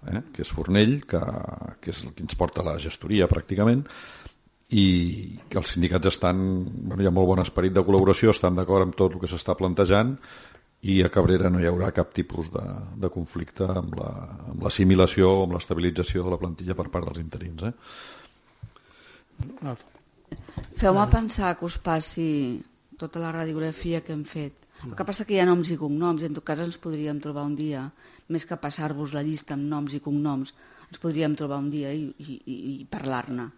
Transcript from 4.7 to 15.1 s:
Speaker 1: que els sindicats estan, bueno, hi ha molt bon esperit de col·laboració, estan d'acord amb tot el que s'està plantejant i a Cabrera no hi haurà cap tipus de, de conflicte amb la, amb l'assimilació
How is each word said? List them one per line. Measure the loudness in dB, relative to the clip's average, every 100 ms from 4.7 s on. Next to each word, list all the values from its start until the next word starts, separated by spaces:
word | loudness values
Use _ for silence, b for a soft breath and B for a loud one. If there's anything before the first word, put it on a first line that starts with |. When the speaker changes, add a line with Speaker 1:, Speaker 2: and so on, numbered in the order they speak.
| 4 6 6 2 -4 -10 -14 -6
Speaker 1:
que | -4
els | -4
sindicats | 0 2 4 2
estan, | 2 0 2 0 -2 -4 -6
bueno, | -6 2
hi | 2
ha | 6
molt | 6
bon | 4
esperit | 2 2 2
de | 4 6
col·laboració, | 6 6 6 6 6
estan | 2 2
d'acord | 2 4
amb | 2 2
tot | 2 2
el |
que | -6
s'està | -6 -2 0
plantejant | 0 2 4 6 4 -2 B B B B _ _ 2
i | 4
a | 6
Cabrera | 6 6 4 4
no | 4
hi | 2
haurà | 2 0
cap | 0 -2
tipus | -2 -4 -4 -6
de, | -6 -6 -10 -12 -4
de | -4
conflicte | -4 -8 -8 -10 -4 -2
amb | -2 -4 -6
la, | -8 -8 -12 -16 -12
amb | -6
l'assimilació | -4 4 6 8 6